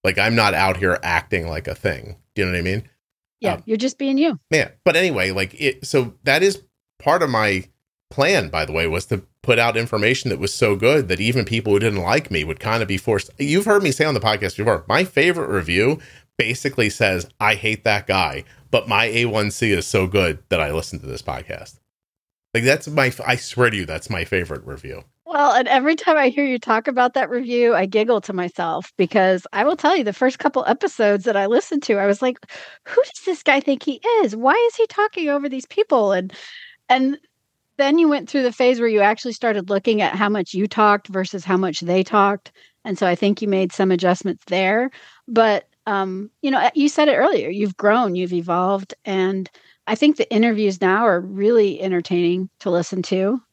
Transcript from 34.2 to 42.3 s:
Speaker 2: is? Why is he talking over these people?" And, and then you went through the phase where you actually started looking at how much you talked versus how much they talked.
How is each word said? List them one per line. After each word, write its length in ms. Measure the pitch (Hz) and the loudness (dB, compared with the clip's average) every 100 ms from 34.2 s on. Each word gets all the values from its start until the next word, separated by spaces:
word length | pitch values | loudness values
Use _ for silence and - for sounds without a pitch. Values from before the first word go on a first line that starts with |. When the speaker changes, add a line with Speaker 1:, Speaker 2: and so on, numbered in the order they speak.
Speaker 2:
is? 140 | 277 214 | 2 2
Why 180 | 254 370 480 | 2 4 2
is 80 | - | 2
he 100 | 453 | -2
talking 420 | - 427 370 302 | 0 -2 0 -2
over 200 | 285 277 | -2 -4
these 160 | 262 - | -8 -6
people?" 460 | - 427 262 202 | -2 2 2 2
And, 200 | 190 185 - - - - _ - | 0 -2 -12 -20 -20 -20 _ 0
and 300 | 254 262 285 _ _ _ _ _ - | 2 2 -2 _ _ _ _ _ -2
then 200 | 277 311 | 2 4
you 100 | 320 | 4
went 220 | 285 - | 2 -2
through 140 | 285 | 0
the 80 | 247 | 0
phase 280 | - 247 247 | 2 2 4
where 100 | 233 | 2
you 100 | 214 | 4
actually 300 | 202 220 247 | 4 2 -6
started 380 | 220 233 208 185 | -4 -2 -2 -2
looking 300 | 196 233 214 | -2 0 0
at 120 | 190 | 0
how 160 | 190 208 | 0 -2
much 240 | 208 175 | -2 -4
you 140 | 185 202 | -4 -4
talked 400 | - 214 202 - | 2 2 2 -2
versus 360 | 190 185 196 | -6 -6 -8
how 140 | 165 185 | -2 0
much 220 | 185 151 | 0 -4
they 240 | 175 185 | 0 0
talked. 480 | 185 214 196 | 2 2 2